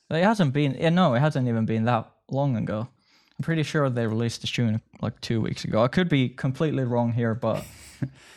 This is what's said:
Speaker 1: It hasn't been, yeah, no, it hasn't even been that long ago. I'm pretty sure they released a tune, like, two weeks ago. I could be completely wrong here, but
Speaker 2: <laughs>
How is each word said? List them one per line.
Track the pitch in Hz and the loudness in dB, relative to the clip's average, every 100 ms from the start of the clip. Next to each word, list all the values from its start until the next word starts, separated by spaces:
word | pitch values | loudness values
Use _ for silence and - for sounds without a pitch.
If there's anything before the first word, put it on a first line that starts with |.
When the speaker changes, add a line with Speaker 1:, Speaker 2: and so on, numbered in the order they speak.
| _ | _
Speaker 1:
It | 156 | 0
hasn't | 185 220 156 | 2 4 2
been, | 131 147 | 2 0
yeah, | 135 160 | 0 0
no, | 170 180 | 4 4
it | 120 | 4
hasn't | 151 147 127 | 2 2 0
even | 113 110 | 0 0
been | 113 | 0
that | 113 117 113 _ _ | 2 0 -2 _ _
long | 131 143 117 | -2 0 0
ago. | 87 104 123 _ _ _ _ _ | -2 -4 -6 _ _ _ _ _
I'm | |
pretty | 151 165 | -4 -2
sure | 143 160 139 | 0 0 0
they | 120 117 | 0 -2
released | 110 117 - | 0 -2 -4
a | - | -8
tune, | - 117 110 - - | -2 0 0 -6 -8
like, | 110 - | -8 -6
two | - 113 | -4 -2
weeks | 113 - | -2 -4
ago. | - 110 | -2 2
I | 123 | 2
could | - 180 | 2 2
be | 147 127 | 2 0
completely | 131 135 131 160 131 | -2 -4 -2 -2 -2
wrong | 127 120 117 | -2 0 0
here, | 117 117 110 | 0 -2 -2
but | 113 - - - - - | -2 -4 -6 -18 -20 -10
Speaker 2:
<laughs> | 135 - - | -10 -10 -20